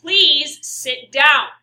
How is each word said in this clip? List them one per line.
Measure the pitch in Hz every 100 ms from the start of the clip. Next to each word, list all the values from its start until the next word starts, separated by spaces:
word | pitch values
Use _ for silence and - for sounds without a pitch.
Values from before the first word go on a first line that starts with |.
Please | 320 392 349 285 294 -
sit | - - 262 254 247
down | 269 294 277 214 -